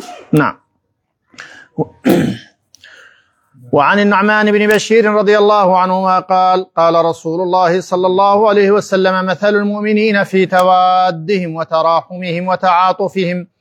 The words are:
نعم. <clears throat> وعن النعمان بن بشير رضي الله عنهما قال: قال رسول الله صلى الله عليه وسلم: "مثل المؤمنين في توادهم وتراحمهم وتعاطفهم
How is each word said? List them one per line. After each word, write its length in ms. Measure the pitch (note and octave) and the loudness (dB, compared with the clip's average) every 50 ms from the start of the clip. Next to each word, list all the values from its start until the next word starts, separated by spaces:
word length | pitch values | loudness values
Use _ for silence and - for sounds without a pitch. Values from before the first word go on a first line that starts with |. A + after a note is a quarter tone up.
| - - - - - - | -16 -16 -18 -18 -8 -2
نعم. 280 | - D#3 C#3+ A2+ - - _ _ _ _ _ _ _ _ _ _ _ _ _ _ _ - - - - - - _ _ - | 0 0 0 0 -4 -8 _ _ _ _ _ _ _ _ _ _ _ _ _ _ _ -20 -20 -20 -20 -20 -20 _ _ -8
<clears throat> 680 | D#3 - - _ - - F3 F3+ - - - - - - _ _ _ _ _ _ - - - - - - _ _ _ _ _ _ _ _ _ C3 B2 B2 | -8 -8 -10 _ -2 0 2 2 0 -2 -4 -8 -12 -20 _ _ _ _ _ _ -20 -20 -20 -20 -20 -20 _ _ _ _ _ _ _ _ _ _ -8 -2
وعن 280 | - D3 C#3 D3 F#3 G3+ | 0 2 2 2 2 2
النعمان 520 | G#3 G3+ G3+ F#3+ G3 G#3 G#3+ G#3+ G#3+ G#3+ | 2 2 2 2 2 2 0 0 0 0
بن 160 | G#3 G#3 G#3 G#3 | 0 0 2 2
بشير 460 | G#3+ G3+ - - A3 A3+ G3+ G#3+ G#3+ | 0 0 0 2 2 2 2 2 0
رضي 240 | G#3+ G#3 G3 G#3 G#3+ | 0 2 2 2 2
الله 420 | G3+ G#3 G#3+ G#3+ G3+ F3+ F#3 F3+ | 4 2 2 2 2 2 2 2
عنهما 400 | F3+ F#3 F#3 F#3+ F#3+ F#3 F#3 F#3 | 0 0 -2 -2 0 0 0 0
قال: 540 | F3+ - F#3+ F#3 F#3 F#3 F#3 F#3 F#3 - _ - | 0 0 0 0 2 2 0 0 -2 -4 _ 0
قال 280 | E3 E3+ E3 E3+ E3 | 0 2 2 2 2
رسول 360 | E3 D#3+ - - E3 D#3+ E3+ | 0 -2 -6 -6 -8 -6 -6
الله 400 | F#3 F3+ F3+ F#3 F#3 E3+ F3 F#3+ | -4 -2 0 0 2 2 0 -2
صلى 260 | F3 - F#3+ F3+ F#3 F#3 | -4 -4 -4 -2 0 0
الله 420 | F#3 F#3+ G3 G3+ G3+ G3+ A3 A3 | 0 2 2 2 2 2 2 2
عليه 220 | G3+ G#3 G3+ G3 | 2 2 2 2
وسلم: 540 | G3+ G#3 F3+ - G3+ F#3+ F#3 F#3 F#3+ F#3 F#3 | 2 0 0 -2 -2 0 0 0 0 -2 -2
"مثل 240 | F#3 F3+ - G3+ G#3 G#3 | -4 -4 -2 -2 0 0
المؤمنين 680 | G3+ G#3 G3+ G#3 G#3 G#3 G#3+ G#3+ G#3 G#3+ A3 G#3 G3+ G3 | 0 -2 -4 -4 -4 -4 -2 0 0 0 0 0 -2 -2
في 220 | F#3+ - F#3+ F#3+ | -2 0 0 0
توادهم 1120 | F#3 F#3 F3+ F#3 F#3 F#3 F#3 F#3 F#3 F#3 F#3 F#3 F#3 F3+ E3 D#3+ D#3+ G#3 F#3+ F3+ E3 D#3+ | 2 2 2 2 4 4 2 2 2 2 2 0 0 -2 -4 -6 -4 -4 -4 -4 -6 -8
وتراحمهم 920 | E3 E3 - E3+ D#3+ D#3 E3 E3 E3 - - F#3 F3+ F#3 F3+ E3 E3+ F3+ F#3 | -8 -6 -4 -2 -2 0 0 0 -2 -2 -6 -10 -10 -8 -6 -6 -6 -4 -4
وتعاطفهم 1000 | F#3 F3+ - F#3 F3 E3+ F#3 F#3 F3+ F#3 G3+ F3+ - F#3+ F#3 E3+ F3+ F3+ F3 - _ _ | -4 -2 0 0 2 2 2 0 0 -2 -4 -4 -4 -4 -4 -4 -4 -6 -8 -12 _ _